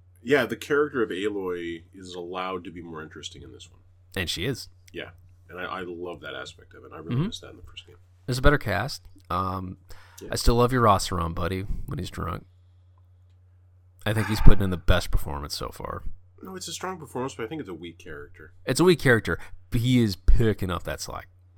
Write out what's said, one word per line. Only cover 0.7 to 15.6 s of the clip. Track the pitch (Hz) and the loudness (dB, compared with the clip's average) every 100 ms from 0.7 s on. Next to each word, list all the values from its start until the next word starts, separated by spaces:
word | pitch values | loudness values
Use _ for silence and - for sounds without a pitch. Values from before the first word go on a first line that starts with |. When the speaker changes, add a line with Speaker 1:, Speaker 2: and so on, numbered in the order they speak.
| 147 151 135 | -2 -2 -2
Speaker 1:
of | 107 | -2
Aloy | 90 104 101 92 87 85 82 90 | -2 -4 -4 -6 -6 -8 -12 -16
is | 98 92 | -20 -16
allowed | 90 87 92 92 92 | -14 -10 -8 -8 -8
to | 90 | -10
be | 85 | -16
more | 82 80 | -14 -14
interesting | 78 - 71 69 | -14 -16 -16 -18
in | 67 | -20
this | 62 - | -20 -20
one. | - _ _ _ 95 | -20 _ _ _ -8
Speaker 2:
And | 87 | -6
she | 80 113 | -6 -6
is. | 120 - - - | -8 -12 -20 -18
Speaker 1:
Yeah, | 85 65 - - - - | -16 -16 -18 -20 -20 -20
and | 87 | -12
I, | |
I | 90 92 90 | -10 -10 -10
love | 85 90 80 | -12 -12 -12
that | 73 | -12
aspect | 67 64 - - | -14 -14 -18 -20
of | - | -20
it. | - | -20
I | 78 | -18
really | 78 | -6
Speaker 2:
Mm-hmm. | 123 196 | -4 -4
Speaker 1:
missed | - | -8
that | - | -18
in | - | -20
the | |
first | - - - | -20 -20 -20
game. | - - _ - | -20 -20 _ -8
Speaker 2:
There's | 123 | 4
a | |
better | 139 147 | 4 4
cast. | - 95 131 - - - - | 0 -4 -4 -10 -16 -20 -6
Um, | 90 95 92 92 - - - - - | -4 -2 -6 -8 -14 -16 -20 -20 -18
Speaker 1:
Yeah. | 101 | -10
Speaker 2:
I | 117 | 0
still | - 120 | 2 4
love | 120 | 2
your | 123 | 4
Rosteron | 113 95 - 90 85 | 4 4 2 -2 -2
buddy | 87 87 95 101 - - | -4 -4 -4 -4 -6 -6
when | - | -8
he's | 90 | -8
drunk. | - - - - _ _ _ _ _ _ _ _ _ _ _ _ _ _ _ 107 | -8 -8 -8 -12 _ _ _ _ _ _ _ _ _ _ _ _ _ _ _ -4
I | |
think | 107 104 | -2 -2
he's | 107 | 10
putting | - 98 | 12 12
in | 95 | 8
the | 85 | -2
best | - 90 - | 2 2 4
performance | - 76 71 71 | 0 0 -8 -8
so | - | -10